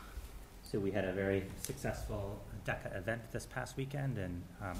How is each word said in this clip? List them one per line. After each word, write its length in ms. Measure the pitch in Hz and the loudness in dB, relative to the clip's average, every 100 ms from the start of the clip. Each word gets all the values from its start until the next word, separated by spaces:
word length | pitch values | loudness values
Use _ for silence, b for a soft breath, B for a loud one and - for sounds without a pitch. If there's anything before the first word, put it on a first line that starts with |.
| B B B - - - | B B B -10 -12 -12
So 160 | - 110 | -2 2
we 120 | 98 | 4
had 140 | 98 92 | 4 4
a 80 | |
very 300 | 92 98 98 92 - | 4 6 6 4 -2
successful 800 | - - 117 - - 107 101 107 - 107 - | -4 -2 0 0 0 -2 -2 -4 -6 -4 0
deca 300 | 120 - 101 | 0 0 -2
event 240 | 90 117 113 | 0 0 0
this 140 | 117 - | -4 -2
past 320 | 131 120 - | -4 -2 -2
weekend, 400 | 135 143 139 110 | -2 0 0 2
and, 240 | 90 87 90 - | 0 -2 -4 -4
um, 160 | 98 | -2